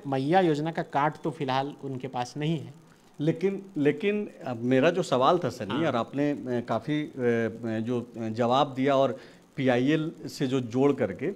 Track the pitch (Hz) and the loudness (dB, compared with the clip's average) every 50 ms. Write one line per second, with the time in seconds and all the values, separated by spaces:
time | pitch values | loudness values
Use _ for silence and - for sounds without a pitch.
0 | - 139 139 135 135 147 175 190 185 165 151 143 151 165 156 - 156 - - 139 | 0 -2 -2 -2 0 4 4 4 6 4 2 2 0 -4 -4 -4 -6 -2 0 2
1 | 143 156 147 - - 165 - - 147 131 127 135 139 143 143 - - 139 135 120 | 2 2 0 -2 -6 -6 -4 -4 -2 0 0 0 0 -2 -6 -10 -10 -8 -8 -8
2 | 135 131 127 123 123 - - 147 151 156 170 143 120 117 139 - - - - _ | -8 -8 -4 -4 -6 -6 -6 -4 -2 -2 -2 -2 -4 -10 -16 -20 -20 -20 -20 _
3 | _ - _ - 147 160 165 - 185 196 196 - - - - 151 139 147 143 147 | _ -20 _ -4 0 0 0 2 0 -2 -2 -2 -8 -8 -4 0 2 2 2 2
4 | 208 202 208 208 208 - - - 160 135 123 113 117 123 131 131 131 170 175 185 | 0 -2 -2 -2 -4 -8 -10 -12 -8 -8 -8 -4 0 4 4 6 6 4 4 2
5 | 165 - 143 123 127 151 180 175 - 123 113 - 107 95 113 143 165 151 123 117 | 0 0 2 4 4 4 4 4 2 -2 -4 -6 -8 -6 -2 -2 0 0 0 0
6 | 113 - - 139 147 147 143 - 110 127 123 120 120 - 120 113 - - 151 151 | -2 -2 -2 -2 0 0 0 -2 -4 -4 -4 -4 -2 -2 -2 -2 -2 -2 -2 -2
7 | 151 - - 139 123 120 117 117 113 110 113 117 120 113 110 113 110 117 123 120 | -4 -6 -6 -2 0 2 2 2 0 -2 -4 -6 -6 -4 -4 -4 -2 -2 -2 -4
8 | 117 - - 113 113 110 110 113 120 117 123 135 151 143 127 127 131 135 139 135 | -4 -6 -10 -8 -8 -6 -2 0 2 4 4 4 2 2 0 -2 0 2 4 4
9 | 135 131 113 - - - - - _ _ - - 131 127 123 120 123 139 156 160 | 4 2 0 -4 -12 -20 -20 -20 _ _ -8 -2 2 2 4 4 4 2 2 2
10 | 156 160 - - - 131 - - 143 127 127 135 123 110 110 127 139 143 135 127 | 0 -4 -8 -10 -14 -12 -6 -4 -4 0 0 -2 -2 -2 0 2 4 4 4 2
11 | 117 95 92 85 123 175 - | 0 -2 -2 -4 -6 -6 -6